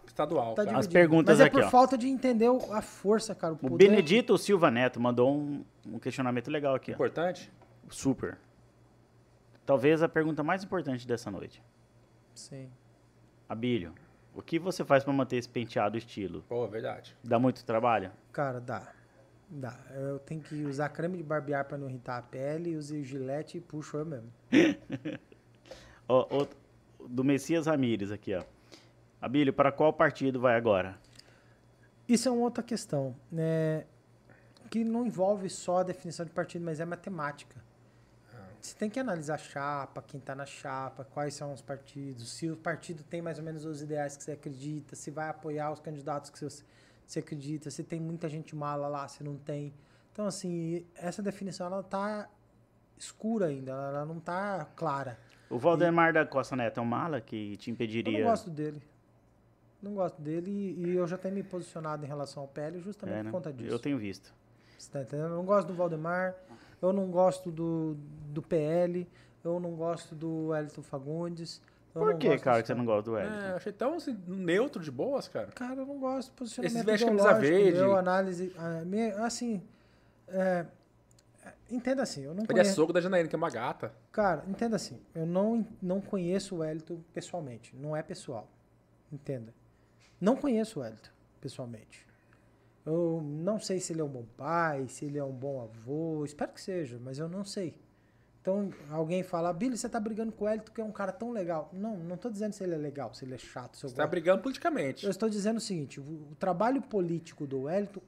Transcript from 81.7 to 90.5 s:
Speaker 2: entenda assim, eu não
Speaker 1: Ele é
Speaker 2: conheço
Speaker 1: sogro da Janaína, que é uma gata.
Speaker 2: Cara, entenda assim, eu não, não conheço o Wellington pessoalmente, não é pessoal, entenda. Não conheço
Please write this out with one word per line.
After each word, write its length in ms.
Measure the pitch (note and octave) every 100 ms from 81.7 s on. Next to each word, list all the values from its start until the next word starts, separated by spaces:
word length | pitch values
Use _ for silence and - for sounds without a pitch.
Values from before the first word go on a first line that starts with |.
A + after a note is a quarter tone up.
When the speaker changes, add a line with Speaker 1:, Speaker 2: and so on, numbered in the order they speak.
Speaker 2:
entenda 320 | A#3+ B3+ C4+
assim, 200 | A#3+ C#3+
eu 60 | C3+
não 80 | F3+
Speaker 1:
Ele 80 | A3+
é 40 |
Speaker 2:
conheço 200 | A#3 G3+
Speaker 1:
sogro 180 | F#3+ E3
da 80 | F3
Janaína, 280 | F3+ F3+ D#3+
que 60 | D#3
é 20 |
uma 120 | D#3+
gata. 420 | A2 B2+ - A2 - _
Speaker 2:
Cara, 320 | - G3+ D#3 F#3+
entenda 260 | G3 A#3
assim, 260 | G#3 - A#2+ -
eu 100 | E3
não, 400 | E3 F3+ G#3+ A#3 G3+ -
não 200 | F3+ G3
conheço 560 | G3 G3 E3+ F#3+ - F3
o 20 |
Wellington 400 | D#3 D#3+ D#3+ E3+ -
pessoalmente, 640 | E3+ - F3+ C#3 A2+ - B2+
não 200 | D3 D#3
é 60 |
pessoal, 460 | D#3 F3+ - A2+ - _ _ _ _ _ _
entenda. 420 | C#3+ - C3 A2 - _ _ _ _ _ _
Não 140 | F#3+
conheço 460 | C4+ D4